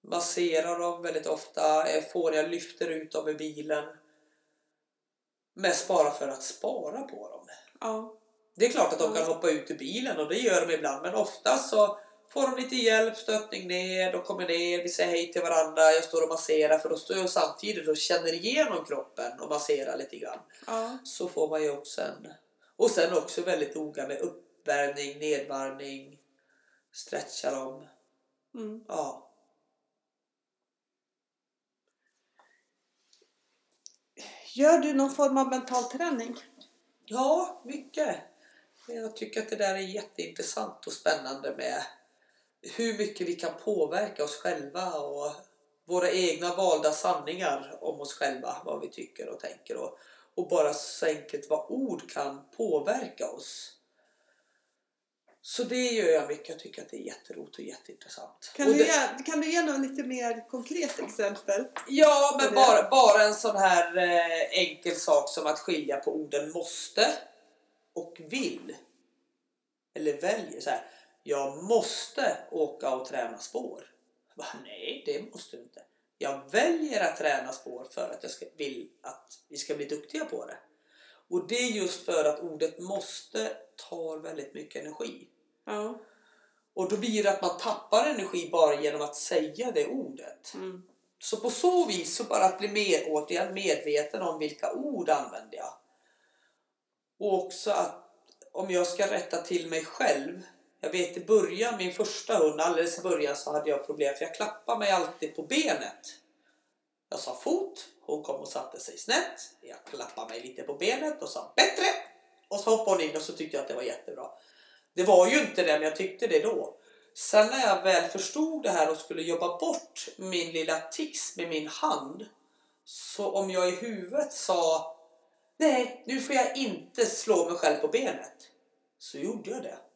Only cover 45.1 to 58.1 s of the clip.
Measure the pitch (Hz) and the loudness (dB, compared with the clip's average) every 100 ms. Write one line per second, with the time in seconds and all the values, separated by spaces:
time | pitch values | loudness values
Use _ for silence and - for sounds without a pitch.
45.1 | 143 147 - - _ _ _ - 180 180 | -4 -6 -6 -18 _ _ _ -2 2 4
46.1 | 185 175 160 175 180 185 156 151 151 185 | 4 2 0 -2 2 4 4 4 2 2
47.1 | 180 156 180 170 139 - - 160 147 143 | 0 -2 -2 -2 -2 -6 -8 -8 -6 -8
48.1 | - 139 127 - - - - 76 - - | -2 -4 -2 -8 -8 -8 -8 -8 -12 -14
49.1 | - - - - - - - - - - | -12 -12 -10 -12 -14 -10 -8 -8 -12 -20
50.1 | - _ - 180 170 151 147 - - 165 | -20 _ -6 0 2 2 2 0 0 0
51.1 | 147 - 147 - - - 254 262 175 - | 0 -6 -10 -2 -2 -2 -4 -2 -4 -8
52.1 | - 139 139 - - 220 151 147 247 233 | -6 -6 -8 -16 -4 0 2 0 -2 -4
53.1 | - - - - - - - _ _ _ | -8 -8 -8 -10 -10 -12 -16 _ _ _
54.1 | _ _ _ _ _ _ _ _ _ _ | _ _ _ _ _ _ _ _ _ _
55.1 | _ _ _ - - 220 254 247 226 170 | _ _ _ -4 -2 0 0 2 2 4
56.1 | 156 147 147 - - - - - - - | 4 2 -6 -8 -14 -14 -16 -14 -12 -12
57.1 | - - - - - - - - - - | -14 -16 -16 -14 -12 -12 -14 -18 -20 -18